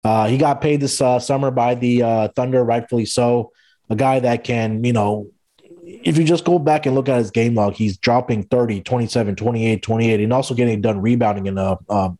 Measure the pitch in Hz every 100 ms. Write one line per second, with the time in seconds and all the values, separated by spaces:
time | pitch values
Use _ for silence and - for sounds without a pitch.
0 | - 110 107 131 147 139 151 147 139 -
1 | 127 127 - 135 139 127 120 123 123 120
2 | 117 113 107 - 127 131 120 117 110 120
3 | 107 - 120 120 110 _ _ _ _ 110
4 | 135 131 123 120 - 120 110 110 120 117
5 | 104 107 101 _ _ _ _ - - -
6 | - 156 160 170 170 175 147 151 143 131
7 | 131 127 110 117 117 117 101 98 110 92
8 | - 120 123 113 95 123 120 101 - 127
9 | 117 123 104 95 110 117 113 107 - 113
10 | 117 110 107 127 131 120 120 107 113 101
11 | 107 123 113 101 98 98 95 92 - 101
12 | 92 90